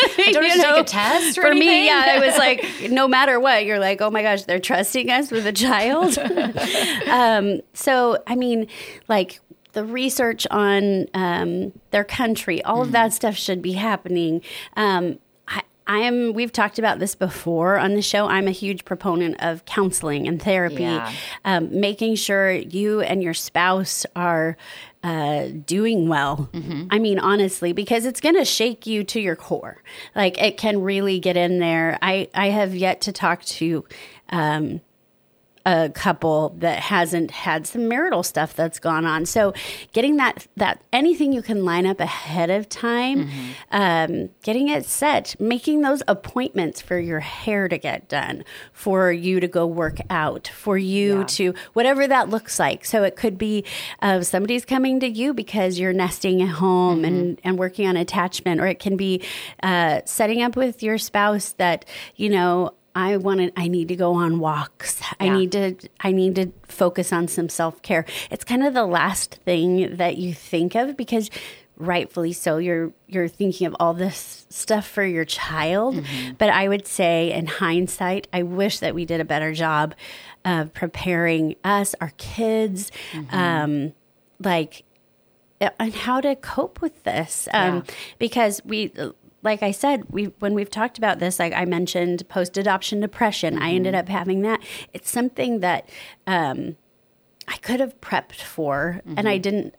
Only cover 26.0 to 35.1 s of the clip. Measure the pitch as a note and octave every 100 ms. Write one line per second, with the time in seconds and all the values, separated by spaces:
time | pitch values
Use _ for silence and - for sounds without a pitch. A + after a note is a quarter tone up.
26 | E3 D3+ C#3 D3 C#3 F3 D3+ D3+ F3+ G#3
27 | A3 G3 - G3+ F#3+ - F3 F3 G3+ A#3
28 | A#3+ B3 D4+ F4+ C#4 - A3+ A3+ - G#3+
29 | G3+ A#3 G3 D#3+ - E3 - - - -
30 | - - F#3+ F3+ G#3 G3+ A3 G3+ F#3+ G3
31 | G3 F#3+ F3+ F3 F3 F3+ E3+ E3 E3 D#3+
32 | F#3 F#3+ - - G3 G#3+ G3 F#3 F#3 -
33 | - F#3 F3+ E3+ - - E3 E3 - -
34 | - - - F3 D3+ D3+ D3+ D#3+ - _
35 | _